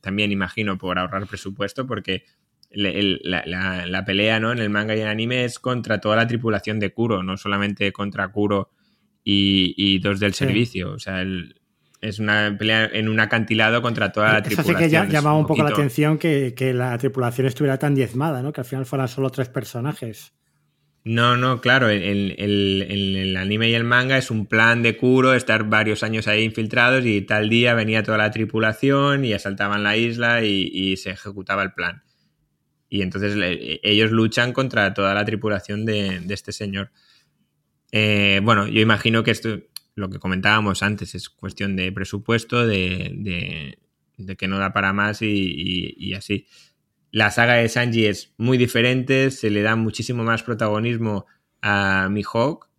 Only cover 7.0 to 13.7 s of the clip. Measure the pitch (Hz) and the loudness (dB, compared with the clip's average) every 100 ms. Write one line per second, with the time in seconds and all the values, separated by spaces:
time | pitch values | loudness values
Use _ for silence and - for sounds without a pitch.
7 | 117 101 92 95 101 101 101 98 101 - | 0 0 -2 -6 -4 -2 -2 -2 -4 -2
8 | 101 98 95 104 104 101 98 _ _ _ | -8 -4 -6 -2 0 0 -2 _ _ _
9 | _ _ - 101 98 98 90 - 98 95 | _ _ 0 4 6 4 2 2 2 2
10 | 101 98 101 92 135 107 120 95 90 107 | 0 0 0 0 0 2 0 -2 -8 -8
11 | - 95 92 92 82 _ _ _ _ _ | -8 -6 -4 -6 -8 _ _ _ _ _
12 | 107 101 107 107 107 101 107 110 110 107 | -10 -4 2 2 2 0 2 2 2 0
13 | 110 110 110 117 104 110 110 | 0 2 2 2 2 2 4